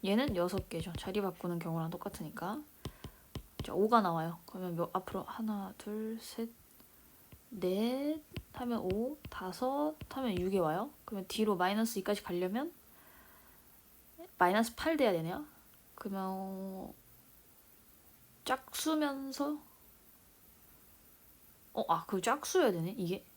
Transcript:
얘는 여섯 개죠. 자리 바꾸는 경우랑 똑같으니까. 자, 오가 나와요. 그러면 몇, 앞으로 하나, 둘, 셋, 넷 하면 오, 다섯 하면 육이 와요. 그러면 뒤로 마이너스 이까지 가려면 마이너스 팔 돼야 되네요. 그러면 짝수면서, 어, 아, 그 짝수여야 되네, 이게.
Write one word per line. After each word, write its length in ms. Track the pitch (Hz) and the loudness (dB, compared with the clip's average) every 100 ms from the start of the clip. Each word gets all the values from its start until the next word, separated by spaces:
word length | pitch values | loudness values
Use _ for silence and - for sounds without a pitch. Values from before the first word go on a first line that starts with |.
| 190 | 4
얘는 300 | 208 277 196 | 4 4 2
여섯 320 | 175 190 - | 2 0 -4
개죠. 240 | 165 165 165 | -6 -6 -6
자리 240 | - 196 | -4 -2
바꾸는 380 | 196 170 175 170 | -2 -2 -2 -2
경우랑 300 | 165 165 160 | 0 -2 -2
똑같으니까. 720 | 170 - - 160 226 175 226 302 - - - - - - - - - | -4 -8 -6 -10 -6 -6 -6 -8 -10 -12 -10 -16 -16 -14 -12 -12 -10
자, 100 | - | -4
오가 280 | 170 214 233 | 2 6 6
나와요. 380 | 196 165 160 170 - | 6 2 -2 -6 -10
그러면 300 | 185 180 170 | -8 -4 -2
몇, 140 | 170 | -2
앞으로 300 | 190 185 190 | -2 -4 -8
하나, 500 | - - 220 208 190 - | -6 -6 -4 -4 -6 -12
둘, 400 | - 214 220 226 | -8 -6 -6 -6
셋, 280 | - - 233 233 - - - - - - - - - | -10 -8 -8 -10 -20 -20 -20 -20 -20 -20 -20 -20 -14
넷 720 | 214 185 190 226 262 294 311 - - - | -4 0 2 2 2 0 -2 -4 -12 -10
하면 260 | - 247 233 | -8 -2 -2
오, 380 | 185 196 240 302 - | 0 0 0 -4 -12
다섯 680 | - 185 180 247 277 302 311 - | -8 -8 -2 0 2 0 -2 -10
하면 300 | - 262 180 | -4 -2 0
육이 200 | 180 196 | 2 4
와요. 320 | 165 165 254 - | 4 2 -2 -8
그러면 240 | - 202 190 | -10 -8 -6
뒤로 280 | - 214 190 | 0 2 4
마이너스 440 | 180 202 226 208 | 4 4 2 0
이까지 240 | 190 208 | 0 0
가려면 480 | - 175 180 214 311 - - - - - - - - - - - - - - - 339 - | 0 0 0 0 -2 -6 -20 -20 -20 -20 -20 -20 -20 -20 -20 -20 -20 -20 -20 -20 -18 4
마이너스 380 | 180 202 226 - | 6 6 2 0
팔 200 | 311 320 | 0 4
돼야 160 | 254 | 4
되네요. 340 | 175 160 185 302 - - - - - | 4 0 -4 -8 -16 -20 -20 -20 -12
그러면 1000 | 208 196 190 190 190 190 190 190 - - - - - - - - - - - - - - - - - | -6 -4 -4 -4 -6 -6 -8 -8 -10 -14 -20 -20 -20 -20 -20 -20 -20 -20 -20 -20 -20 -20 -20 -14 -4
짝수면서, 1120 | 254 - - 311 311 302 277 269 262 285 302 - - - - - - - - - - - - - - - - - - - - - | -4 -2 -4 2 4 2 0 -6 -2 -2 -2 -6 -20 -20 -20 -20 -20 -20 -20 -20 -20 -20 -20 -20 -20 -20 -20 -20 -20 -20 -20 -12
어, 120 | - - | -6 0
아, 140 | 160 - | 0 2
그 160 | 196 | 0
짝수여야 500 | 180 262 - 370 285 | 2 0 2 4 6
되네, 200 | 175 165 233 | 4 -2 -2
이게. 280 | 175 196 - | -4 -4 -8